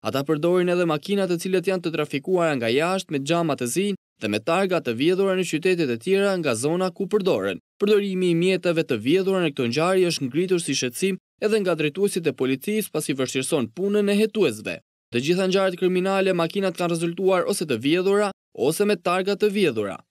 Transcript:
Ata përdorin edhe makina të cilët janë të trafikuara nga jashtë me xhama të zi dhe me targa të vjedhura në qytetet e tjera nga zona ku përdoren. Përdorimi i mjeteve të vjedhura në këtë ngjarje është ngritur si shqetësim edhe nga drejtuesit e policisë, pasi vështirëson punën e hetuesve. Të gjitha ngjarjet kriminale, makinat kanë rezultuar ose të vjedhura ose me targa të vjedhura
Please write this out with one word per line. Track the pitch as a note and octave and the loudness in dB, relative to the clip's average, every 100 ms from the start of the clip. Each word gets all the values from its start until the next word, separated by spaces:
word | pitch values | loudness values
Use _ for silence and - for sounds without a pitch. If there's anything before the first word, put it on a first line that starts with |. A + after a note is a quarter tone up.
| A2 | -2
Ata | C3 C#3 | -4 0
përdorin | D#3 E3+ F3+ F3+ | 0 2 2 2
edhe | F3 F3 | 2 2
makina | D3+ - G3+ F#3+ | 0 -2 -2 0
të | F3 | -2
cilët | F#3+ F#3 F3+ | 0 0 0
janë | F#3+ | -2
të | E3+ D#3 | -2 -4
trafikuara | D3 C#3+ D3 F#3 E3 C#3 | -4 -4 0 2 2 0
nga | A#2 | 0
jashtë | B2 E3 F#3+ - | 2 0 -2 -4
me | D3+ | -6
xhama | C#3 E3+ E3+ C3+ | -2 0 0 -2
të | A#2+ | -2
zi | C#3+ G3+ G3 _ _ | -2 -2 -4 _ _
dhe | G#2+ | -4
me | G#2 | -2
targa | A2+ E3+ G3 F3 | 0 0 2 0
të | B2+ A2+ | -2 0
vjedhura | D3+ F#3 G3 | 0 2 2
në | F#3 F3 | 0 -2
qytetet | D#3+ F#3 F3+ D3 | -2 0 0 0
e | A#2 | -2
tjera | F3+ F#3+ G3+ F#3+ | 0 2 2 0
nga | D3+ | -2
zona | A2+ C#3 F3 F#3 | -2 0 0 -2
ku | F3+ F#3+ | -4 -2
përdoren. | G#3+ F#3 B2+ G2 F2 _ _ | 0 2 0 -2 -6 _ _
Përdorimi | G3+ G#3 G3+ F#3 F#3 | 2 2 2 0 2
i | E3 | 2
mjeteve | F3+ F#3 F3+ E3 D#3+ | 2 2 0 0 0
të | A#2+ A2+ | -2 2
vjedhura | F3+ F#3 F#3+ | 2 2 0
në | E3+ | 0
këtë | C#3 A#2+ | 0 -2
ngjarje | B2 E3+ F#3+ F3 | 0 2 2 2
është | E3 C3+ | 0 -4
ngritur | C#3 F#3 F3+ | -2 0 0
si | E3 C3 | 0 -4
shqetësim | B2+ A#2+ F#3+ F#3 _ _ | -4 -2 -4 -4 _ _
edhe | G#3+ A3 | 0 0
nga | F#3 E3 | 0 0
drejtuesit | D3+ D3 G3+ F#3+ E3 | -2 0 -2 0 -2
e | B2 | 0
policisë, | C3 C3+ - G#3+ G#3 | -2 -2 -2 -2 -2
pasi | - D3+ C3+ | -6 -4 -2
vështirëson | C3 C3+ C3 D#3 A2+ | -2 -2 -2 -2 -2
punën | - G3 G#3 G3+ | -4 -2 0 2
e | G3+ | 2
hetuesve. | A3 G#3+ E3 G#2+ F#2+ E2 _ _ _ | 0 2 0 0 -8 -10 _ _ _
Të | A#2+ C#3 | -4 0
gjitha | F3 F#3+ | 0 2
ngjarjet | F#3+ F#3+ F3+ | 2 0 0
kriminale, | F#3 F3+ F#3+ G3 F#3+ F3+ | 0 0 0 0 0 0
makinat | E3 G3+ G3 F3 | 0 0 -4 -2
kanë | F3 | -2
rezultuar | E3+ E3+ E3+ F#3+ F#3 - | -2 -2 0 2 2 0
ose | G3+ E3 | -2 -2
të | A#2 | -2
vjedhura | C3+ E3+ F#3 G3+ G#3 - _ | 0 2 2 2 0 -4 _
ose | - A#2+ D#3+ G#3 | -2 0 2 0
me | |
targa | G3 - F3+ F#3+ | 0 0 -2 0
të | G3 G#3+ G3+ | 0 0 2
vjedhura | F3 A2 G2+ F2 _ | 0 0 -6 -8 _